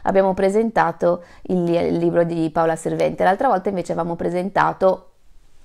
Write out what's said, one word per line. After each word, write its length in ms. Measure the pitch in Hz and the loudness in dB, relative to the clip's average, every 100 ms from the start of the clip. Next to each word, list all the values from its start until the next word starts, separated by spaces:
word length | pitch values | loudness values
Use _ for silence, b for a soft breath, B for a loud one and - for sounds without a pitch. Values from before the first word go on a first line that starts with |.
abbiamo 320 | - 190 190 | 0 2 2
presentato 920 | 185 196 208 226 185 165 165 175 175 B B | 2 2 2 0 0 0 0 0 -2 B B
il, 260 | - 185 170 | -4 -2 0
il 280 | 170 170 170 | 0 0 0
libro 280 | 170 170 170 | 0 2 0
di 240 | 170 160 | 0 -2
Paola 240 | 170 165 160 | 0 0 0
Servente. 480 | 165 160 156 165 | -4 -2 -2 0
L'altra 240 | 180 196 269 | 0 2 2
volta 220 | 190 185 | 0 -2
invece 240 | 196 165 | -4 -4
avevamo 240 | 170 170 170 | -4 -4 -4
presentato 960 | 180 175 185 185 151 160 190 185 - _ - - - - | -4 -4 -4 0 0 2 0 0 -6 _ -20 -20 -20 -20